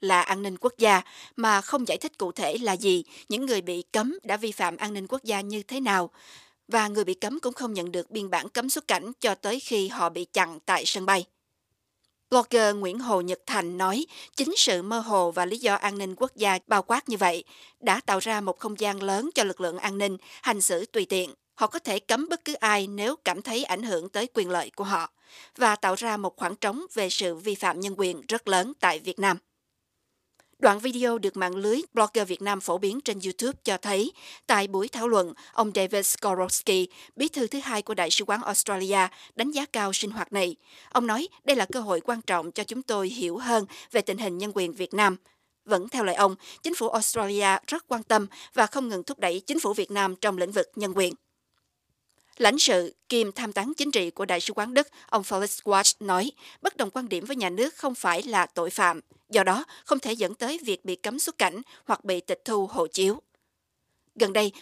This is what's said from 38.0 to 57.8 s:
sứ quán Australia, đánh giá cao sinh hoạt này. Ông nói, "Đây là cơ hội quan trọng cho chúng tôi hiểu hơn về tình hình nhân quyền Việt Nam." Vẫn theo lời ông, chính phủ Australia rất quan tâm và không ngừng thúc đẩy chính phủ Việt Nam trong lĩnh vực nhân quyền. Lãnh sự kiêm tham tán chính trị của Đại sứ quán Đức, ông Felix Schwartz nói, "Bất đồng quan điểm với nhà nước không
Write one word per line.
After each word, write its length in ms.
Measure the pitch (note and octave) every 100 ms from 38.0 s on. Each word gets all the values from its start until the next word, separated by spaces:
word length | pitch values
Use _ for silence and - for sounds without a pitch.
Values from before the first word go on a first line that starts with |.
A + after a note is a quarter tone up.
| E3+
sứ 140 | -
quán 180 | G3+ G#3
Australia, 640 | A#3+ G3 - G3 F#3+ G3 F#3 - -
đánh 160 | - C4
giá 160 | D4 C#4+
cao 200 | A3+ G3+
sinh 180 | F#3+ G#3
hoạt 220 | A3 F3+
này. 240 | G3+ F3+ D#3+ _ - -
Ông 140 | - A#3+
nói, 220 | A3+ F4 -
"Đây 120 | - C4
là 100 | F#3+
cơ 80 | B3+
hội 200 | G#3+ E3+
quan 220 | - A#3
trọng 300 | - F3+ D#3+
cho 120 | F#3+
chúng 180 | G#3 A#3
tôi 260 | C4 G#3 F#3+
hiểu 280 | A#3+ F3+ E3+
hơn 300 | - A#3 G3 - -
về 80 | A#3
tình 180 | G3 A#3
hình 200 | A3 F3
nhân 140 | G#3
quyền 180 | G3+ F3
Việt 220 | D3 F3+
Nam." 220 | F#3+ G#3 F#3 - _ _ _
Vẫn 240 | G#3+ G3 G#3+
theo 160 | C4
lời 100 | G3+
ông, 220 | F3 G3+ F#3+ - -
chính 120 | D#4+
phủ 140 | F4 A3
Australia 720 | - A3 A#3 G3+ G3+ G3+ F#3+ -
rất 180 | D#4+ -
quan 140 | A#3
tâm 240 | - A3 G3 - -
và 120 | - G#3+
không 220 | C#4 B3
ngừng 140 | F#3+
thúc 160 | - -
đẩy 220 | F3+ F3+
chính 200 | - D4+
phủ 140 | G#3+
Việt 160 | G#3 F#3
Nam 260 | G3+ F#3+ F#3
trong 220 | G#3+ F#3
lĩnh 140 | F3
vực 180 | G#3 E3+ -
nhân 160 | G3+ F#3+
quyền. 180 | F3+ - _ _ _ _ _ _ _ _ _ _ _ -
Lãnh 220 | A3 C#4
sự 360 | - F#3 F3 - _
kiêm 240 | A#3+ G#3+
tham 200 | G3 A3+
tán 200 | G3+ A3+ D#4+
chính 140 | C#4+
trị 200 | A#3+ F3
của 140 | -
Đại 160 | G3 F3+
sứ 120 | -
quán 220 | G#3+ G#3+
Đức, 140 | B3+ D4 - -
ông 140 | A3
Felix 400 | F#3+ F#3+ G3+ -
Schwartz 440 | - G3 G3+ - G#3
nói, 260 | G3+ B3 - - -
"Bất 140 | G4 -
đồng 140 | G#3
quan 180 | C4 B3
điểm 160 | F3
với 120 | G#3+ C4+
nhà 140 | F#3+
nước 240 | F#3 C4+
không 200 | -